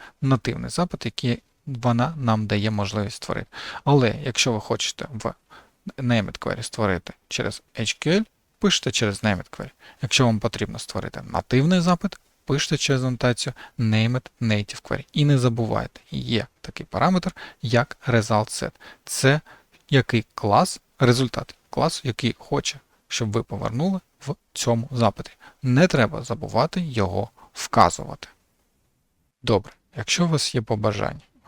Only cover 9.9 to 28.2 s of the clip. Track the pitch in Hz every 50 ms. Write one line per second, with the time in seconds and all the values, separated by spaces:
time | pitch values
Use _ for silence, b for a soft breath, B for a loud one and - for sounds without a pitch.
9.9 | B B - - - - 131 117 110 104 - 113 - - 104 - 110 113 - -
10.9 | - 95 - - - - - - - - - - 123 131 139 170 185 180 165 180
11.9 | 175 - - 190 - - _ _ _ _ _ - 135 143 - - 160 - - -
12.9 | 139 127 127 131 123 - - 123 117 - - 127 - B B B B - 117 110
13.9 | 110 110 110 117 123 131 - - - _ 123 110 107 104 104 - - - - -
14.9 | - - - - - 151 147 147 143 127 120 123 113 120 113 107 104 107 117 -
15.9 | - - _ _ - 135 123 127 120 104 - - _ _ - - - - - -
16.9 | - 95 131 180 190 180 - 180 - B B B B B - 113 120 120 123 -
17.9 | - - - 131 120 113 104 - 110 107 110 - - - - - - B B B
18.9 | B B B - - - - 131 143 156 - B B B B B B B B -
19.9 | 147 131 - - - 113 - - _ - - 104 101 127 185 - - - _ _
20.9 | _ - 135 123 120 127 135 117 - 135 135 - - _ _ _ - - 135 160
21.9 | - - - 131 117 - - 113 - - - - 143 143 - - - 135 - _
22.9 | _ _ _ _ - - 120 107 101 113 117 - 120 - - 107 110 127 165 190
23.9 | 196 180 - _ _ _ - 139 - - _ _ _ - - 123 117 113 117 -
24.9 | 131 120 117 101 - - - - - B B B B B - 127 123 135 180 180
25.9 | - 139 113 - - 110 - - 117 - - 104 101 110 139 170 - 185 175 151
26.9 | 123 113 98 90 95 98 104 - - B B B B - - - - - - 170
27.9 | - - - - 139 -